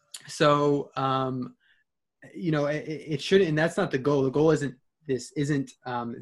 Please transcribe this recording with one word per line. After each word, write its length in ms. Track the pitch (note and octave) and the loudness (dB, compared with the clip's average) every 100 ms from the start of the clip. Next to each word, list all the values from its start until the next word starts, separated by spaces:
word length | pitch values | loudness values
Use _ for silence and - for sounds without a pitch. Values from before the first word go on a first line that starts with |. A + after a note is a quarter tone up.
| _ - - | _ -20 -16
so, 640 | - D3+ D3 D3 C#3+ - - | 2 4 4 4 0 -2 -4
um, 600 | C3+ C3 C3 C3 B2 - _ _ _ _ _ _ - | -2 0 -2 -4 -8 -14 _ _ _ _ _ _ -20
you 180 | - F3 | -6 -2
know, 140 | D3+ C#3+ | 0 0
it, 220 | D3+ D3+ | -2 -6
it, 140 | D#3 D3 | -10 -8
it 80 | D#3 | -8
shouldn't, 280 | - F#3+ F3 | 2 4 4
and 80 | D3+ | 2
that's 200 | E3 F3 | 0 0
not 140 | F#3 | -2
the 60 | C#3 | 0
goal. 260 | C3 C#3+ | 0 2
The 80 | C3+ | 2
goal 200 | C3+ D#3 | 2 4
isn't, 240 | D3+ C#3 - _ _ - | 2 0 -8 _ _ -6
this 240 | B2+ - D#3 | -6 -4 -6
isn't, 340 | C#3+ D3 C3 - B2+ | -2 -2 -4 -10 -8
um, 300 | B2 A#2 A#2 | -6 -6 -10